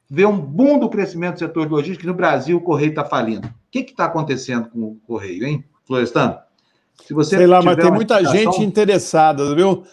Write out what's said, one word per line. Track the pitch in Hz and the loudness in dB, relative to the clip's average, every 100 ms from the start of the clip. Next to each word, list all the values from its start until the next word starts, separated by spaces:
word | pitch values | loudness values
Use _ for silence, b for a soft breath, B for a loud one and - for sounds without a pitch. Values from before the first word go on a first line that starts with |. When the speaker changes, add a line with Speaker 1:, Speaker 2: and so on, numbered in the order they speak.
| - | -8
Speaker 1:
vê | 139 208 | 0 0
um | 202 | 0
boom | 139 160 277 285 | -4 0 2 2
do | 226 | 0
crescimento | 202 175 170 175 170 | -2 -4 -4 -8 -6
do | |
setor | 160 165 151 | -6 -4 -2
de | |
logística | 151 170 180 | -2 -4 -6
e | 165 | -6
no | |
Brasil | 180 170 139 131 175 | -2 0 0 0 -2
o | |
Correio | 175 143 151 | 0 0 0
tá | 156 - | -2 -4
falindo? | 139 113 104 - | -4 -4 -6 -8
O | - _ | -16 _
que | 262 | -10
que | - - | -8 -4
tá | 170 | -4
acontecendo | 160 151 127 131 120 113 | -2 -4 -6 -6 -6 -6
com | 117 | -8
o | 107 110 - | -10 -12 -12
Correio, | 110 98 90 131 | -10 -8 -8 -6
hein, | 151 - _ - | -6 -10 _ -6
Florestan? | 127 117 160 117 90 _ _ _ _ _ _ - | -2 0 0 -2 -4 _ _ _ _ _ _ -8
Se | |
você | 151 151 190 | -2 0 4
Speaker 2:
Sei | 180 | 6
lá, | 180 | 6
mas | 180 165 | 4 4
Speaker 1:
tiver | |
Speaker 2:
tem | 175 | 4
Speaker 1:
uma | 196 | 2
Speaker 2:
muita | 226 214 | 2 2
Speaker 1:
explicação | 170 196 220 | 2 2 2
Speaker 2:
gente | 185 208 | 0 0
interessada, | 214 202 185 - 165 156 139 143 147 | 0 2 2 0 2 4 2 0 2
viu? | 190 185 b | 2 0 b